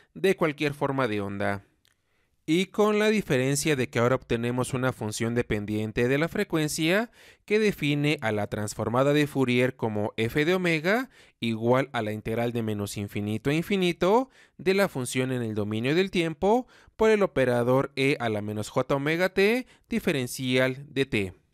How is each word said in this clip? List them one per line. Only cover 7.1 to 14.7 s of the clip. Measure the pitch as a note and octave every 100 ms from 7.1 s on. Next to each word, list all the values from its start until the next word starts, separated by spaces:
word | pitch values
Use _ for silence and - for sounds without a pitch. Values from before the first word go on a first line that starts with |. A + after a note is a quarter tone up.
| _ - -
que | - G#3+
define | G#3+ - C#3+ D3 D3 D3+
a | A2+
la | G#2 G#2
transformada | G#2+ G#2 - G#2+ B2 C#3
de | D3 C#3+
Fourier | C3+ B2+ B2 B2+ -
como | A#2 G#2 G#2 -
f | A2+ D3 D3+
de |
omega | F#3 F3+ D#3+ E3+ A3+ C4 - - -
igual | A#2 A2+ A#2 B2+ C3+
a | A#2+
la | G#2+
integral | G#2+ A2+ A2+ A#2+
de | A#2
menos | A2 G#2 G2+ G#2+
infinito | G2+ G#2 G#2 G#2+ C#3
a |
infinito | D#3 E3+ G3 F3+ E3 F3+ A3+ C4 _ - -
de | D3